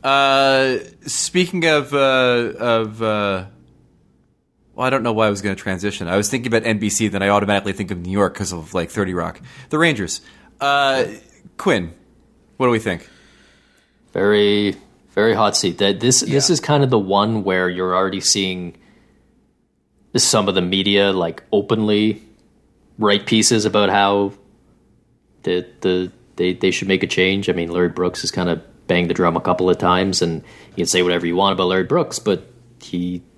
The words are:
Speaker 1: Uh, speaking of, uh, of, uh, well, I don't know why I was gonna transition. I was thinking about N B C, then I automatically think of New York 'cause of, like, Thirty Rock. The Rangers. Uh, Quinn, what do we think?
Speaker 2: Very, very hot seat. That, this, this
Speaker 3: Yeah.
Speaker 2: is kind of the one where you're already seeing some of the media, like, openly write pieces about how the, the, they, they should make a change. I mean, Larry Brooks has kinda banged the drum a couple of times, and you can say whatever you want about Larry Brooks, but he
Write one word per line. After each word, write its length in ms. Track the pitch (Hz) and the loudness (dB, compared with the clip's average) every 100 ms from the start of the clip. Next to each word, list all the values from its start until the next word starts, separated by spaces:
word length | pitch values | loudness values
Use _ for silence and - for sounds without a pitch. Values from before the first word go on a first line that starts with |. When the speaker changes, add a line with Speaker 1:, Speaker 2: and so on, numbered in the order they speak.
Speaker 1:
Uh, 720 | 135 139 139 135 135 135 131 127 - - - | 2 2 4 4 4 4 2 -2 -6 -18 -10
speaking 600 | - - 180 180 185 165 | -6 -2 0 0 0 2
of, 280 | 151 131 | 2 0
uh, 600 | 143 135 131 127 120 117 - | 0 2 4 4 2 -2 -4
of, 440 | 120 113 110 107 | 0 0 0 -4
uh, 440 | 113 107 101 95 95 - - _ _ _ _ _ _ _ _ _ _ - | -2 0 0 -2 -6 -18 -20 _ _ _ _ _ _ _ _ _ _ -4
well, 120 | 127 | -2
I 20 | |
don't 140 | 135 | 0
know 100 | 117 | 0
why 140 | 110 110 | 0 0
I 20 | |
was 120 | 101 | 0
gonna 140 | 104 95 | -4 -6
transition. 520 | - 95 101 98 85 | -6 -4 -4 -6 -2
I 80 | 95 | 0
was 140 | 104 | 0
thinking 180 | 135 120 | -4 0
about 180 | 113 117 | 0 0
N 120 | 107 | -2
B 100 | 104 | -2
C, 180 | 95 107 | 0 -2
then 120 | 95 | 0
I 80 | 98 | 2
automatically 440 | 101 101 101 101 | 2 4 0 0
think 180 | 95 95 | -6 -6
of 80 | 90 | -8
New 120 | 87 | -4
York 240 | 95 95 - | 0 0 0
'cause 180 | 98 | -8
of, 200 | 87 78 | -8 -6
like, 160 | 90 82 | -6 -6
Thirty 240 | - 95 | -4 -4
Rock. 280 | 87 82 85 - - - | -4 -6 -8 -20 -20 -6
The 80 | 156 | 0
Rangers. 440 | 170 135 87 - - - - _ | 0 0 -6 -8 -14 -20 -20 _
Uh, 440 | 139 143 139 135 - 107 - _ - _ | 0 2 2 0 -2 -6 -20 _ -20 _
Quinn, 360 | - 123 85 82 _ _ _ _ _ _ | -2 0 -2 -12 _ _ _ _ _ _
what 100 | 127 | 0
do 40 | |
we 80 | 113 | 2
think? 300 | 107 87 - - _ _ _ _ _ _ _ _ _ | 0 -6 -8 -20 _ _ _ _ _ _ _ _ _
Speaker 2:
Very, 600 | - 98 104 104 104 104 95 - _ _ - | -2 2 2 2 2 0 -4 -12 _ _ 0
very 180 | 110 | 0
hot 240 | 104 107 - | 2 2 0
seat. 220 | 95 85 | -2 0
That, 200 | 101 98 | -2 0
this, 220 | 120 127 | 0 0
this 280 | - 139 135 | 2 0 2
Speaker 3:
Yeah. 40 | |
Speaker 2:
is 60 | 165 | 0
kind 220 | - 147 | 0 0
of 60 | 139 | 2
the 100 | 123 | 2
one 440 | 95 98 107 113 | 2 2 2 0
where 260 | 98 92 92 | 0 0 0
you're 240 | 90 92 90 | -2 -2 0
already 260 | 95 95 | -2 -2
seeing 540 | - 104 95 90 87 - _ _ _ _ _ _ _ _ _ _ _ _ _ 123 | -2 0 -2 -4 -10 -14 _ _ _ _ _ _ _ _ _ _ _ _ _ -2
some 320 | - 113 101 | 2 2 2
of 80 | 95 | 0
the 60 | |
media, 500 | 90 95 98 101 101 | 0 0 2 2 2
like, 320 | 92 85 - - | 2 -2 -6 -2
openly 720 | 104 101 110 107 104 107 104 - _ _ _ _ _ _ - | -2 0 0 2 2 2 -2 -10 _ _ _ _ _ _ -2
write 280 | 107 101 - | 2 2 2
pieces 400 | 113 107 113 107 | 2 4 2 2
about 240 | 104 101 | 2 2
how 420 | 101 98 101 101 - _ _ _ _ _ _ _ _ _ _ | 4 4 2 0 -4 _ _ _ _ _ _ _ _ _ _
the, 220 | - 90 87 - | -4 -4 -4 -6
the, 300 | 95 92 92 - _ - | -2 0 -2 -8 _ -4
they, 160 | 90 | -2
they 180 | 92 95 | 0 0
should 160 | 90 95 | 0 0
make 160 | 95 | 0
a 40 | - | 0
change. 420 | - 92 98 98 | 0 2 0 -2
I 40 | |
mean, 160 | 90 85 | -2 -2
Larry 200 | 87 87 | 0 -2
Brooks 320 | - 90 90 | 0 -4 -4
has 100 | - | -6
kinda 300 | - 90 82 - - - | -4 -2 -4 -6 -20 -4
banged 220 | 90 87 | -2 0
the 40 | |
drum 240 | 85 87 85 | 0 0 0
a 40 | |
couple 280 | 87 90 90 | -2 0 2
of 80 | 90 | 2
times, 440 | 90 90 98 92 | 2 2 2 0
and 200 | 85 80 - - - | -2 -4 -10 -20 -18
you 60 | - | -6
can 80 | 85 | -2
say 160 | 92 | 0
whatever 220 | 90 87 85 | 2 0 -2
you 80 | 87 | 0
want 180 | 98 | 0
about 140 | 92 90 | 0 0
Larry 160 | 92 | 0
Brooks, 340 | 92 160 165 - | 0 -2 -2 -4
but 300 | - 92 - - _ _ | -2 -4 -4 -20 _ _
he 400 | - 87 87 90 - | -10 -6 -4 -6 -12